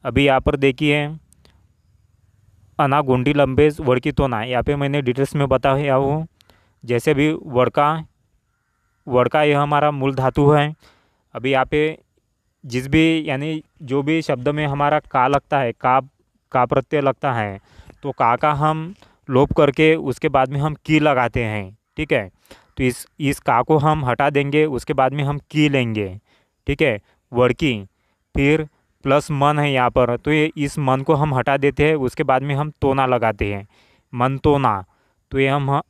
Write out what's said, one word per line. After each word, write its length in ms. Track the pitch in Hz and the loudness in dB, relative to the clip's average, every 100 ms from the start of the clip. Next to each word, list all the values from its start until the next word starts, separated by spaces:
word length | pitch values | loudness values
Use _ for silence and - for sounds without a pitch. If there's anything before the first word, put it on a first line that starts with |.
अभी 220 | 135 120 139 | 0 2 4
यहाँ 140 | 131 | 4
पर 160 | 151 143 | 2 0
देखिए, 600 | 135 131 151 147 147 160 _ _ _ _ _ _ _ _ _ _ _ _ _ _ _ - | 0 0 0 0 -2 -10 _ _ _ _ _ _ _ _ _ _ _ _ _ _ _ -2
"अना 220 | 143 139 | 0 0
गुंडी 320 | 139 127 127 | 0 0 2
लंबेज 480 | 143 139 131 151 147 | 2 2 4 2 2
वड़की 320 | 156 127 156 | 0 0 0
तोना", 300 | 139 139 113 | -2 -2 -2
यहाँ 200 | 120 123 | -2 -4
पे 140 | 117 143 | -2 -2
मैंने 260 | 139 143 | -2 -2
डिटेल्स 320 | 127 139 139 | -2 -2 -2
में 140 | 151 139 | -2 0
बताया 460 | 131 139 135 143 | 0 2 0 0
हूँ। 320 | 131 139 151 160 _ _ _ _ _ | 0 0 -4 -6 _ _ _ _ _
जैसे 260 | 120 120 156 | -4 -2 0
अभी 220 | 143 151 | 2 0
वड़का, 720 | 160 165 123 123 - 147 160 156 _ _ _ _ _ _ _ _ _ - | -2 -4 0 2 2 0 -2 -8 _ _ _ _ _ _ _ _ _ 0
वड़का 340 | 123 120 151 | 2 2 2
यह 180 | 151 143 | 2 2
हमारा 300 | 143 147 151 | 2 2 2
मूल 240 | 143 135 | 0 -4
धातु 360 | 131 131 135 143 | 0 -2 2 4
है। 240 | 151 147 156 _ _ _ _ _ | 4 0 -6 _ _ _ _ _
अभी 180 | 117 127 | -8 -2
यहाँ 140 | 131 | 0
पे 340 | 127 151 151 156 _ _ _ _ _ _ 135 | 0 0 -2 -4 _ _ _ _ _ _ -8
जिस 220 | 123 135 | -8 0
भी, 400 | 156 160 160 156 | 2 2 0 -4
यानी 340 | 135 151 156 - _ | -6 -6 -8 -12 _
जो 200 | 135 139 | -6 -4
भी 200 | 143 160 | 0 -2
शब्द 260 | 156 131 127 | -2 -4 -2
में 180 | 147 151 | -2 -4
हमारा 340 | 139 143 151 | 0 0 0
का 280 | - 135 127 | 0 0 2
लगता 300 | 143 _ 143 | 0 _ -2
है, 140 | 123 | -2
का, 280 | 110 131 127 131 _ _ _ _ | -2 2 2 0 _ _ _ _
का 140 | 131 123 | 0 2
प्रत्यय 340 | - - 151 | 0 0 -2
लगता 320 | 139 131 147 | -2 -2 -4
है, 280 | 120 104 98 _ - - - | -2 -4 -8 _ -20 -20 -12
तो 100 | 143 | -12
का 240 | - 120 123 | 0 0 2
का 160 | 151 | 0
हम 420 | 143 151 156 160 208 _ _ - | 2 0 -2 -8 -16 _ _ -2
लोप 220 | 127 143 | 2 2
करके 420 | - 143 135 156 | 2 2 4 2
उसके 340 | 160 143 123 156 | 2 -2 -4 0
बाद 200 | 139 131 | 0 0
में 120 | 143 | -2
हम 140 | 151 | -4
की 260 | 147 - 156 | -6 0 2
लगाते 440 | 151 131 120 127 | 2 2 0 -2
हैं, 340 | 113 107 98 107 _ - | -4 -6 -10 -18 _ -10
ठीक 160 | 151 | -2
है। 180 | 139 95 _ _ - _ - | -2 -2 _ _ -20 _ -4
तो 60 | |
इस, 240 | 127 120 - - | -4 -4 -16 -6
इस 200 | 143 143 | -4 -2
का 220 | - 120 | 0 0
को 160 | 127 156 | 2 2
हम 260 | 151 156 | 2 0
हटा 260 | 127 117 143 | -2 0 0
देंगे, 340 | 143 143 147 | 0 0 0
उसके 280 | 156 123 - | 0 -4 -4
बाद 200 | 139 131 | 0 0
में 120 | 143 | 0
हम 140 | 143 143 _ | -4 -4 _
की 180 | 151 151 | 0 2
लेंगे, 520 | 139 120 107 98 95 _ _ _ _ - | 2 0 -4 -6 -10 _ _ _ _ -8
ठीक 160 | 139 | 0
है। 180 | 151 104 _ _ _ | 0 -2 _ _ _
वड़की, 520 | 120 123 123 156 110 95 _ _ _ _ - | 0 0 2 -2 -4 -8 _ _ _ _ 0
फिर 320 | 139 156 151 _ _ _ | 2 2 -2 _ _ _
प्लस 280 | 135 143 - | 0 0 0
मन 280 | 143 143 151 | 0 0 2
है 140 | 147 | 0
यहाँ 180 | 135 123 | 2 2
पर, 260 | 131 123 120 | 2 0 -2
तो 160 | - | -2
ये, 180 | 151 156 156 | 0 0 -2
इस 220 | 139 - | -6 -2
मन 220 | 135 131 | -2 0
को 140 | 135 | 0
हम 200 | 147 151 | 0 0
हटा 220 | 131 120 139 | 0 0 0
देते 320 | 139 139 147 | 0 0 0
हैं, 60 | |
उसके 280 | 156 127 - | 0 -2 -4
बाद 200 | 143 131 | 0 0
में 120 | 139 | 0
हम 160 | 139 151 | -4 -4
तोना 360 | - 139 135 127 | -2 0 0 0
लगाते 480 | 123 113 104 101 | 0 0 -2 -6
हैं, 140 | 101 101 _ _ _ _ | -6 -12 _ _ _ _
मन 240 | 123 127 135 | -2 -2 0
तोना। 460 | 151 143 131 101 90 _ _ _ _ | 0 2 0 -2 -8 _ _ _ _
तो 80 | 135 | -2
ये 100 | 135 | 0
हम 320 | 143 139 143 | 0 0 -4